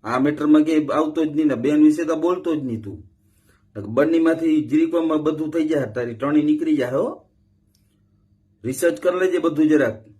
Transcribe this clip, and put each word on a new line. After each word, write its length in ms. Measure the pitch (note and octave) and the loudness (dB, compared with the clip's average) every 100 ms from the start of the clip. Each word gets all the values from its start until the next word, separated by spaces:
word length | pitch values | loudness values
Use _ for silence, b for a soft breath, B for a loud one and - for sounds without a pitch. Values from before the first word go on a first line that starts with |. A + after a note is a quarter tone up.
આ 160 | G#2+ B2 | -4 0
મેટરમાં 440 | C#3+ D3+ D3+ D3+ | 0 0 4 4
ક્યાંય 220 | D#3 D#3 D3 | 4 0 0
આવતો 400 | C#3+ D#3 D#3 D#3 | 0 0 -2 -2
જ 100 | D3 | 0
નહીં 100 | D3+ | 0
ને 100 | B2 | 0
બેન 280 | C3 D3+ | 0 4
વિશે 200 | D3+ D3+ | 4 4
તો 120 | D#3+ D#3+ | -2 -2
બોલતો 400 | E3 F3+ F3 D#3 | 0 -2 -2 -4
જ 80 | |
નહીં 180 | C3 A2 | -4 -8
તું. 220 | G2+ E2 - _ _ _ _ _ _ G#2+ | -10 -16 -18 _ _ _ _ _ _ -14
બંનીમાંથી 840 | G2+ A#2 D#3 E3 E3 D#3+ D#3+ D#3 A#2+ | -4 0 2 2 2 0 0 0 0
જીરીકવામાં 580 | D3+ E3 E3+ D#3+ D#3 | 0 2 0 0 -2
બધું 260 | D3 D3+ D#3 | -2 -4 -4
થઈ 180 | E3 D#3 | -4 -2
જાય, 260 | D#3 A#2+ G#2+ | -2 -2 -6
તારી 200 | A#2+ A2 | -8 -6
ટણી 280 | C#3 D3+ | 0 0
નીકળી 340 | D3+ D3+ D#3+ D3+ | 2 0 0 0
જાય 140 | B2 | 0
હો. 340 | C3+ A#3 - _ _ _ _ _ _ _ _ _ _ _ _ _ _ | -2 -4 -6 _ _ _ _ _ _ _ _ _ _ _ _ _ _
રિસર્ચ 380 | B2 C3+ E3+ D#3 | -10 -2 -2 0
કરી 180 | F3+ F3+ | -2 0
લેજે 180 | F#3 F3 | 0 0
બધું 320 | E3 D3 D#3 | -2 2 4
જરાક. 360 | D3+ B2 G#2+ - | 4 2 -2 -18